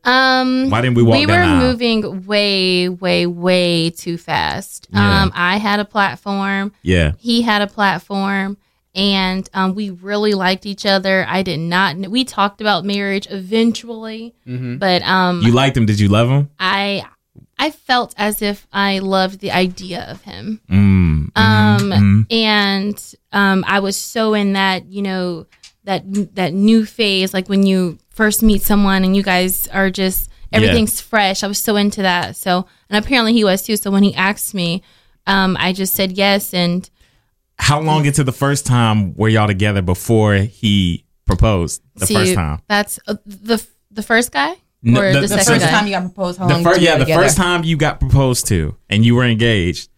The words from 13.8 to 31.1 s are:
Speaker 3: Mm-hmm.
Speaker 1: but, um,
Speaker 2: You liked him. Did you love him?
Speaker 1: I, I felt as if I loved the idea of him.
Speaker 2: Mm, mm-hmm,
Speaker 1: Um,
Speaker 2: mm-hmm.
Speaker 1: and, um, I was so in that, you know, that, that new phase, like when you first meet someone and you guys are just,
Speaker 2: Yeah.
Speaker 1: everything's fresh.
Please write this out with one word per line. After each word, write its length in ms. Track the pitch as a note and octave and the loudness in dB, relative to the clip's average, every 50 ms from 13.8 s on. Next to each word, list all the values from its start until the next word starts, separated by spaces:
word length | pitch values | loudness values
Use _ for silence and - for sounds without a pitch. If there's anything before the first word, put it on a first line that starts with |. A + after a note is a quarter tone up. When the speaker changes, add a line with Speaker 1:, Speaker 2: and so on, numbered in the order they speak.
| - A#3 A#3 A3 A3+ A3 A3 A3+ A3+ A#3 _ _ _ | -8 -14 -14 -14 -12 -14 -14 -14 -16 -18 _ _ _
Speaker 3:
Mm-hmm. 300 | B2 B2 B2 B2+ B2 A#2+ | -10 -10 -8 -6 -8 -6
Speaker 1:
but, 240 | C3+ F3 F#3+ F3+ F3 - | -4 -2 0 0 0 0
um, 380 | - F#3 F#3+ F#3 F3+ F3+ F3 G#2+ | 0 0 2 2 0 0 2 2
Speaker 2:
You 80 | A#2 | 4
liked 240 | A#2 B2+ C#3 C#3 C3+ | 4 4 2 2 2
him. 100 | B2+ A2+ | 2 2
Did 140 | G#2 G#2+ G#2 | 2 2 2
you 80 | G#2 | 4
love 220 | G2+ G2+ G#2+ A#2 A#2+ | 4 4 4 4 2
him? 200 | C3 C#3+ C#3+ C#3+ _ _ | 2 0 0 -2 _ _
Speaker 1:
I, 440 | F#3 F#3 F#3+ G3 G3+ G3+ G3+ F#3 - - _ _ _ _ _ - - _ _ - | -4 -2 -2 -2 -2 -2 -4 -6 -8 -10 _ _ _ _ _ -20 -20 _ _ -6
I 120 | C4 D#4 | -6 -6
felt 440 | D4 _ _ - B3+ B3 A#3 - - | -6 _ _ -2 -2 -2 -2 -4 -6
as 240 | - G#3 G#3+ G#3+ - | -4 -4 -4 -4 -4
if 240 | G#3+ G3+ G#3 - - _ | -4 -6 -6 -6 -12 _
I 280 | - G3 G3 G3 G3 F#3+ | -4 -2 -2 0 -2 -2
loved 400 | G3 F#3+ F#3+ F#3+ F#3+ F#3 G3 F#3+ | -2 0 0 0 0 -2 -4 -8
the 120 | G3 F#3+ | -8 -4
idea 540 | - F3 F#3 F3+ F3+ - F#3 F3+ E3+ - - - | -2 0 -2 -2 -4 -10 -14 -12 -12 -12 -12 -14
of 120 | A#2+ - _ | -16 -18 _
him. 380 | A3 - F2+ G#2+ F#3+ A3 G#3+ _ _ | -18 -18 -14 -10 -12 -12 -12 _ _
Speaker 2:
Mm, 640 | F2+ G2 G2+ G2 F#2+ F#2 F2+ E2+ D#2 D#2 D2 - | 2 4 4 6 4 4 4 2 2 0 -2 -4
mm-hmm, 60 | _ G#3+ | _ 0
Speaker 1:
Um, 400 | - G#2 G#2 G#2+ G#2+ G#2+ G#2 G#2 G3+ G3+ | 2 4 4 4 4 4 4 2 0 0
Speaker 2:
mm-hmm. 300 | F#3 G3+ - G3+ G3 G#3 A2 - | 2 2 4 4 4 4 2 2
Speaker 1:
and, 840 | A#3 A3+ A3+ G#3+ G#3+ G#3 G3+ G3 G3 G3 F#3+ G#3 G3+ - - - - _ _ _ - | 0 0 0 2 2 2 0 0 -2 -2 -4 -6 -8 -8 -14 -20 -20 _ _ _ -2
um, 300 | G3+ G3+ G3 F#3+ F#3+ F3+ | 0 2 2 2 2 0
I 140 | - F#3+ G3+ | 0 -2 -2
was 160 | G3 G3 G3 | -2 -2 -4
so 360 | - - - - A#3 A3 A3 G#3+ | -6 -10 -8 -4 -2 0 0 0
in 200 | G#3 G3+ G3 G3 | 0 0 0 0
that, 340 | G3 G3 F#3+ F#3+ F3+ - | 0 0 0 -2 -4 -6
you 140 | E3+ F#3+ G3+ | -12 -10 -8
know, 440 | G3+ F#3+ F#3+ F#3 F3+ F3+ F3 D#3+ E3+ _ _ _ _ - _ _ _ | -6 -6 -4 -4 -4 -6 -6 -8 -12 _ _ _ _ -20 _ _ _
that, 200 | G3 F#3+ F3 - F#3+ G3 G3+ G3+ - _ | -6 -6 -6 -6 -6 -6 -6 -6 -6 _
that 180 | G3+ F#3 D3 D#3+ | -4 -4 -2 0
new 320 | F#3+ G3+ G#3+ A3+ A3+ A3 | 2 2 4 4 4 2
phase, 480 | G#3+ - - A3+ G3+ G3 F#3+ F#3 F#3+ - | 0 -4 -2 -2 0 0 0 -2 -2 -2
like 160 | F#3+ F#3 - | -6 -4 -2
when 160 | G3 G3 G3 | 0 2 2
you 320 | G3 F#3+ F#3 F#3 F3 D#3 - _ _ | 2 2 0 -2 -4 -6 -12 _ _
first 320 | - - A3 G#3+ G3+ - | -4 0 0 0 2 2
meet 200 | A3+ A3 G#3 F#3+ - | 2 2 2 2 2
someone 400 | - G#3 G3+ G3+ G3 F#3+ F#3+ F#3+ | 2 2 2 4 2 2 2 2
and 120 | F#3 F#3+ | 2 2
you 60 | G3+ F#3+ | 0 0
guys 440 | G3 F3+ F3+ F#3 F#3 F#3 - - | 0 0 0 0 -2 -2 -4 -8
are 240 | - - F#3+ G3 F#3+ | -6 -2 -2 -2 -2
just, 360 | F#3 - F#3+ F#3 F#3+ - - - - _ - - | 0 -2 -2 -2 -2 -4 -8 -8 -12 _ -16 -4
Speaker 2:
Yeah. 60 | - | 0
Speaker 1:
everything's 420 | G#3+ G#2+ G#3 F3+ A#3+ G#3+ G#3+ - - | 0 2 2 2 2 0 0 -4 -8
fresh. 440 | - - | -10 -4